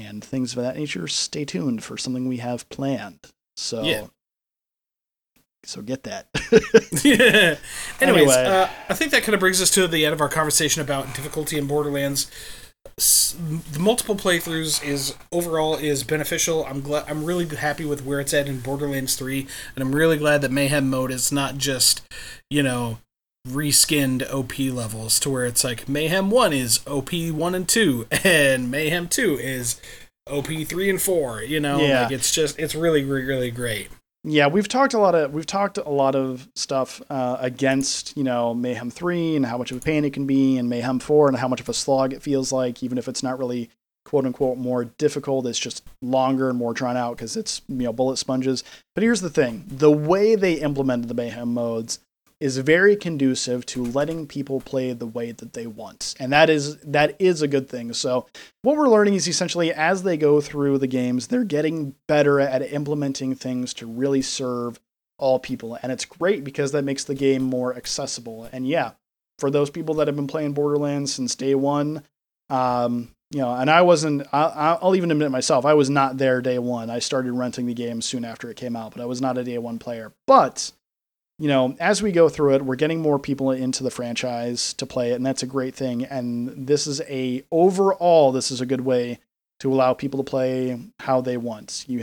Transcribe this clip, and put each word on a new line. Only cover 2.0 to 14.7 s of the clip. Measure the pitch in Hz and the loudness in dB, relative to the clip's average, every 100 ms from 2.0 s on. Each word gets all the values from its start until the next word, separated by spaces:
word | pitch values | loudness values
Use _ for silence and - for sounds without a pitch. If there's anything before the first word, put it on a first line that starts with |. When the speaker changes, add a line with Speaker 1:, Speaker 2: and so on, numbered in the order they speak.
| - 127 127 | -6 -4 -4
Speaker 1:
we | 123 | -4
have | 120 120 - | -6 -8 -10
planned. | - 139 127 104 85 - _ _ - | -6 -4 -4 -8 -16 -20 _ _ -10
So, | - 117 | -8 -4
Speaker 2:
Yeah. | 147 131 104 _ _ _ _ _ _ _ _ _ _ _ _ _ _ _ | -4 -4 -6 _ _ _ _ _ _ _ _ _ _ _ _ _ _ _
Speaker 1:
so | - 185 | -16 -14
get | 208 262 | -10 -10
that. | - - - | -8 -12 -8
<laughs> | - | -8
Speaker 2:
<laughs> | - 226 - 226 - 156 | 4 4 8 4 4 2
Yeah. | 294 220 240 208 180 147 - - - - | 4 6 6 6 4 2 -6 -12 -10 0
Anyways, | 269 185 143 | 4 8 8
Speaker 1:
Anyway. | 127 127 | 8 6
Speaker 2:
uh, | 190 185 - - | 4 2 -2 -6
I | |
think | 190 190 | -2 2
that | 247 | 2
kinda | 220 208 | 2 2
brings | 185 185 | 4 4
us | 180 | 2
to | 196 185 | 4 2
the | 165 | 2
end | 151 | 2
of | 156 | 2
our | 143 | 0
conversation | 156 151 - 156 160 | 0 0 2 0 0
about | 143 139 135 | -2 -4 -6
difficulty | 131 147 160 147 156 | -8 -8 -6 -4 -4
in | 139 | -2
Borderlands. | 147 147 143 139 139 - - - - - _ - - | 0 0 -2 -2 -2 -6 -10 -16 -16 -18 _ -18 -2
S-, | - - - - 160 160 160 | 2 2 0 -4 -6 -6 -8
the | 147 | -2
multiple | 190 240 - | 2 2 0
playthroughs | 202 196 170 170 160 156 | -2 0 0 0 -4 -2